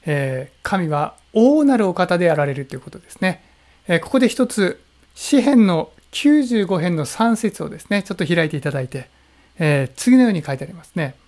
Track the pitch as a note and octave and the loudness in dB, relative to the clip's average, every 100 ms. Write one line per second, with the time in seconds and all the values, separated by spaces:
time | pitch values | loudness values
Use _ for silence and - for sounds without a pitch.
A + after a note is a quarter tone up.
0 | - D3 C3+ C3 C#3 _ - G3 E3 D3 | -4 -4 -4 -6 -10 _ -6 -4 -2 -2
1 | D3+ - _ A3 A#3+ D4+ C#4+ B3 G3 F3 | -4 -8 _ 4 4 6 4 2 0 0
2 | F3+ F3 F3 D3+ C#3+ C#3 C3+ C3+ - - | 0 2 2 2 0 -4 -10 -12 -14 -20
3 | _ - F#3 - _ _ _ _ - E3+ | _ -4 -4 -4 _ _ _ _ -2 -2
4 | - C4+ A#3+ - B3+ - F#3 - _ _ | 0 2 2 0 -2 0 -2 -2 _ _
5 | _ - - C#4+ C4+ C4+ G3+ E3+ - _ | _ -16 0 2 4 4 4 2 -4 _
6 | _ - C#4+ D4+ B3+ A#3 F#3+ F#3 F3 E3 | _ -2 2 2 2 -2 0 -2 -2 -2
7 | C#3 - A3+ A3+ G#3+ - - - - G3+ | -4 -2 0 0 -2 -6 -12 -12 -4 -4
8 | - F#3 D3+ E3+ D#3+ D#3 D3 C3+ C3 C3+ | -4 -6 -2 0 0 -4 -6 -6 -8 -12
9 | B2+ _ _ _ _ _ D#3+ C#3+ C3 - | -16 _ _ _ _ _ 0 0 -2 -4
10 | - B3+ B3 F#3 D3 C3+ C#3+ F3 - - | 2 4 4 0 -4 -10 -10 -16 -12 -6
11 | C#3+ - | -6 -8